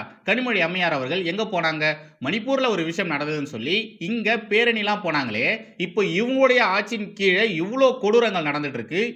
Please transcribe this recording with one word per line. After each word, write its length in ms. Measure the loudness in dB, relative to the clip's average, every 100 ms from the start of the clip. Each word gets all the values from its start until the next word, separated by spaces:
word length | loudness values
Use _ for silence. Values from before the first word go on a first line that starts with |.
| -6 -8
கனிமொழி 360 | -2 0 0 0
அம்மையார் 360 | 0 0 0 0
அவர்கள் 260 | -2 -2
எங்க 200 | -2 -2
போனாங்க? 400 | -2 0 0 0 0 -2 -8 _
மணிப்பூர்ல 480 | -4 -4 0 0 2
ஒரு 140 | 0
விஷயம் 280 | -2 -4 -2
நடந்ததுன்னு 380 | -2 -2 -4 -6
சொல்லி 240 | -6 -2 -2 -4 -8
இங்க 380 | -6 -2 0 -2 0
பேரணிலாம் 540 | 2 2 0 0 -2
போனாங்களே, 400 | -2 -2 -2 -2 -2 -2 -6 -8
இப்போ 240 | -4 0
இவங்களுடைய 580 | 0 0 0 4 4 6 4
ஆட்சியின் 460 | 2 -2 -6 -8
கீழே 320 | 0 2 4 2 0
இவ்ளோ 320 | -2 4 4 4
கொடூரங்கள் 480 | 4 4 4 2 -2
நடந்துட்டு 300 | -2 -4 -6
இருக்கு, 220 | -4 -2 -2